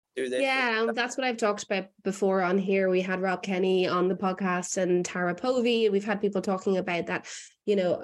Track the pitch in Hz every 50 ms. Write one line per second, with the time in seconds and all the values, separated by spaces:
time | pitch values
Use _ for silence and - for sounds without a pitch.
0 | _ _ - - 135 - 247 262 277 269 262 269 254 233 220 220 226 226 226 247
1 | 240 247 - 269 254 254 226 233 226 208 202 208 - - 202 190 190 - _ _
2 | - 190 190 - 202 190 190 190 180 180 190 196 185 196 196 196 190 185 185 185
3 | 185 185 185 180 190 190 180 180 - 196 185 180 190 185 185 185 180 143 175 180
4 | 180 185 190 - 202 185 185 - 196 185 180 180 180 - - 190 185 180 180 180
5 | 175 - - 180 180 175 175 - - 254 262 247 226 240 226 226 220 208 196 196
6 | 202 220 202 202 208 202 202 185 185 208 190 185 - 202 190 180 185 180 175 170
7 | - 185 180 - - - - - - - _ _ - 214 202 196 180 175 - -